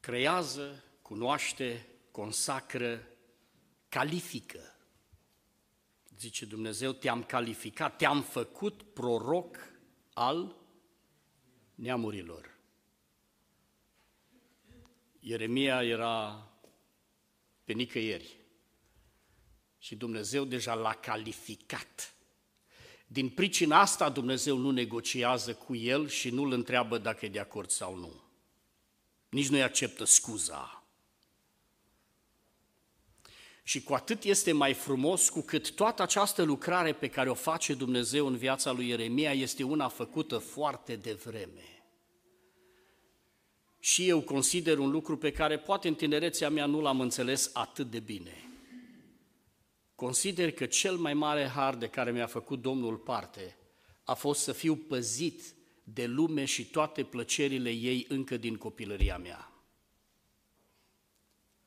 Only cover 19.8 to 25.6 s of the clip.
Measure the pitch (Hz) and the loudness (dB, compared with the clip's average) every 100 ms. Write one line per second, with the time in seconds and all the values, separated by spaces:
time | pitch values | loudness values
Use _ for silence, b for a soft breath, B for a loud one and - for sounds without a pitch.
19.8 | - 107 117 110 101 135 139 127 120 113 | -16 -10 -6 -6 -2 -2 -2 -4 -2 0
20.8 | 113 110 - 110 110 110 - 107 - - | 0 -2 -4 -6 -6 -10 -12 -14 -10 -10
21.8 | - - - - _ _ _ _ B B | -10 -14 -14 -16 _ _ _ _ B B
22.8 | B B B 123 131 127 190 - 160 156 | B B B -2 -2 0 0 4 6 8
23.8 | 196 - 156 139 123 131 147 131 131 127 | 8 6 2 2 0 0 2 2 2 2
24.8 | 120 117 113 127 123 127 117 113 | 0 -2 -4 0 2 2 -2 -8